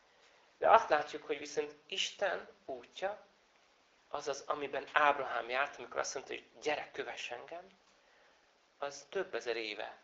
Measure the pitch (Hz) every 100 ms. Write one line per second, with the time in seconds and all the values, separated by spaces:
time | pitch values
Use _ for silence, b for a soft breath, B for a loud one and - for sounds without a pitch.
0 | b b b b b - 156 220 - 151
1 | - 147 - 143 147 151 147 - - 190
2 | - - 190 185 208 - - 127 - -
3 | 190 208 - _ _ _ _ _ _ _
4 | - 147 147 135 - 147 143 139 135 151
5 | 147 139 127 123 113 131 143 - 120 135
6 | 135 135 - 120 - 120 151 143 - -
7 | 120 - - 123 139 170 190 - _ b
8 | b b b b b _ _ - 143 -
9 | - 196 - 117 120 117 110 104 117 -